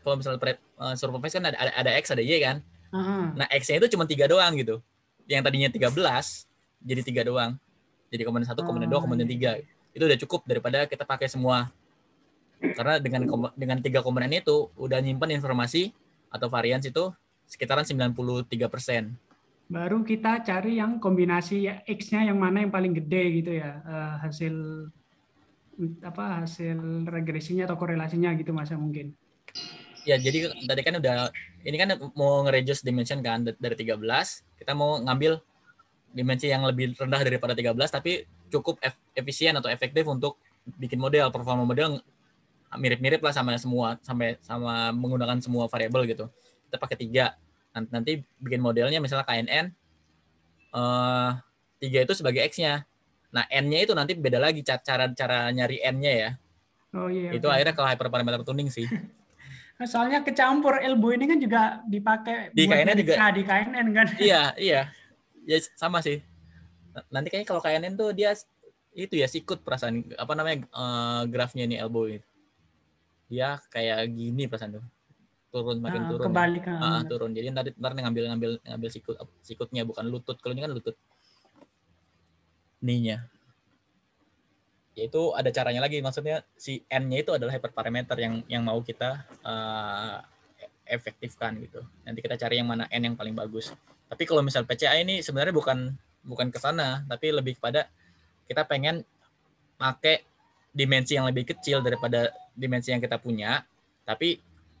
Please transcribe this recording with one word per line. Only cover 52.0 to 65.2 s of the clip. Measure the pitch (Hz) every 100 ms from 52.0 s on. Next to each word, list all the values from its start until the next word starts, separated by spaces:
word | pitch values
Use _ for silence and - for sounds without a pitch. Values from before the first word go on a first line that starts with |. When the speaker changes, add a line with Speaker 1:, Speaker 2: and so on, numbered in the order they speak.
Speaker 1:
itu | 127
sebagai | 196 139 123 147
X-nya. | - 156 147 - _ _ _ _
Nah, | 123 -
N-nya | 135 143 156 214
itu | 180
nanti | 147
beda | 175 135 123
lagi | 147 160
ca-, | 139 127
cara, | - 127 127 120
cara | 127 123 120 127
nyari | 123 131
N-nya | 127 131 143
ya. | 120 110 127 _ _ _ _ _
Speaker 2:
Oh, | 185 180
iya, | 185 175
Speaker 1:
Itu | 120 147
Speaker 2:
oke. | 135
Speaker 1:
akhirnya | 156
ke | 156 135 123
hyperparameter | 127 123 120 120
tuning | 120 135 143
sih. | 123 117
Speaker 2:
<laughs> | 220 - _ _ _ - - - - 240
Soalnya | 233 240 285
kecampur | 285 262 262 285 294 269
elbow | 262 247 226 247
ini | 277
kan | 320
juga | 247 226 220 - 220
dipakai | 202 208 220 220 233 214
Speaker 1:
Di | - 156
Speaker 2:
buat | 147
Speaker 1:
K |
N |
N | 165
Speaker 2:
nyari | 208 165
Speaker 1:
juga. | 156
Speaker 2:
K | 214
di | 196 196
K | 196
N | 214
N | 247 226 214
kan. | 220 214
Speaker 1:
Iya, | 202 170 143 -
iya. | 190 139 143 - - _